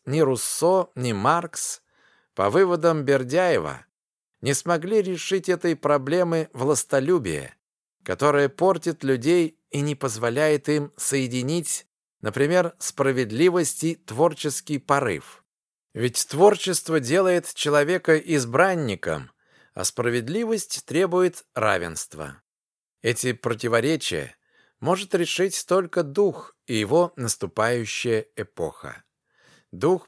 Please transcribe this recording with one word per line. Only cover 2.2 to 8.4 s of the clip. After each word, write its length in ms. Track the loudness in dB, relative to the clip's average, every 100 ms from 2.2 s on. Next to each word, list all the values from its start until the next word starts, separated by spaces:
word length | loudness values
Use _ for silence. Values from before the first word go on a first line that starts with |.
| _
по 160 | -2 2
выводам 540 | 4 4 4 2 2
Бердяева, 840 | 2 0 2 0 2 2 -2 -8 -16 _ _ _ _ _
не 140 | -2
смогли 480 | -2 0 -2 2 0
решить 480 | 0 -4 -2 -2 0
этой 260 | 0 0 0
проблемы 720 | 2 0 2 0 2 0 -2
властолюбия, 1000 | -2 0 0 2 0 2 0 0 -4 -8 -16 _ _ _ _ -8
которое 420 | 0 2 4